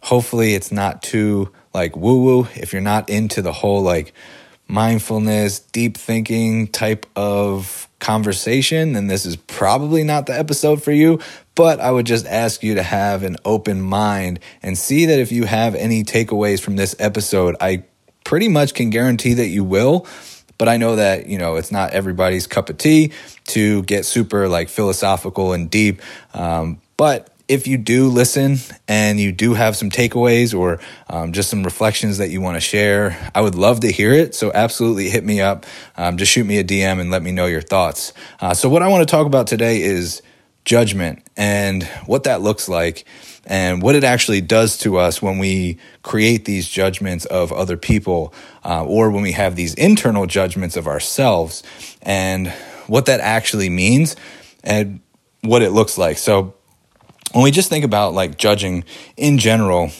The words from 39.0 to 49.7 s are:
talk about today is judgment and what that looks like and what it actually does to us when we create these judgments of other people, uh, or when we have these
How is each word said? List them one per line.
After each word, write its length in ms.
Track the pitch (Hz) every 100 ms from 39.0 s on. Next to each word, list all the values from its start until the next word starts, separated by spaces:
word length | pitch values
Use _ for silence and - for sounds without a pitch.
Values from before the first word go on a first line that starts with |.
| 156
talk 220 | 156 151
about 200 | 139 113
today 340 | 113 117 113
is 400 | 90 92 87 - _ _ _ _ -
judgment 580 | 117 113 98 87 - - -
and 460 | 104 101 101 95 85 - -
what 200 | 127 135
that 160 | 107
looks 260 | 104 107 -
like 380 | 87 85 82 - - - - -
and 360 | 95 92 90
what 140 | 98 143
it 80 |
actually 380 | 135 123 - 101
does 360 | 87 110 113 -
to 200 | 113 95
us 220 | 90 82
when 200 | 98 95
we 400 | 95 95 90 87 - -
create 420 | - 110 110 113 107
these 220 | 98 87
judgments 580 | - 95 92 98 90 -
of 260 | 92 87
other 260 | - 90 87
people, 540 | - 107 98 90 78 - - -
uh, 200 | - 85 78
or 240 | 104 110
when 140 | 101
we 80 | 101
have 240 | 85 98 90
these 180 | 87